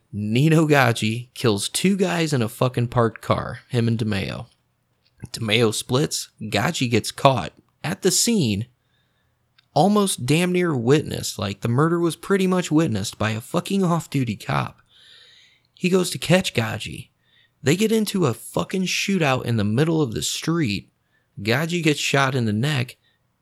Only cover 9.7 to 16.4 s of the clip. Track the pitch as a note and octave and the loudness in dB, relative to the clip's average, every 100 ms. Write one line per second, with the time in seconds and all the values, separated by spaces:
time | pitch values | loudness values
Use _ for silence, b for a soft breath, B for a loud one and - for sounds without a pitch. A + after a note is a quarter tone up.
9.7 | C#3 F#3 G#3 G3 - B2 D#3 F3+ F3+ F3+ | 2 4 4 0 -2 0 2 2 0 0
10.7 | C3+ A#2 D#3 - - - - G2 G2 A#2 | 0 4 2 2 -6 -8 -6 -6 -4 -2
11.7 | A#2+ D#3+ E3+ E3+ D#3 - G3 F#3 F#3 E3+ | 2 2 2 0 -2 -2 0 2 0 2
12.7 | D3+ E3 G#2 G2 - G#2 A2 - F3 - | 2 2 -2 -4 -4 -4 -4 -4 -4 -2
13.7 | G3 F3+ E3+ - C#3+ A#2+ G2 - C#2+ B1+ | 0 2 0 -2 -2 -2 -4 -4 -4 -4
14.7 | - _ B B B B B B B B | -10 _ B B B B B B B B
15.7 | B F3+ F#3 F3 C3 - F3+ | B 0 2 0 -4 2 2